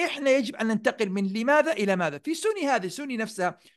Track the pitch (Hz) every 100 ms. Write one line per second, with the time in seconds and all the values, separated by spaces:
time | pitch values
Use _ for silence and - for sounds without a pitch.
0 | 349 285 277 262 226 - 220 220 240 -
1 | 208 196 196 208 233 294 302 320 202 185
2 | 165 143 - 320 427 415 285 247 185 -
3 | 285 240 220 202 180 - _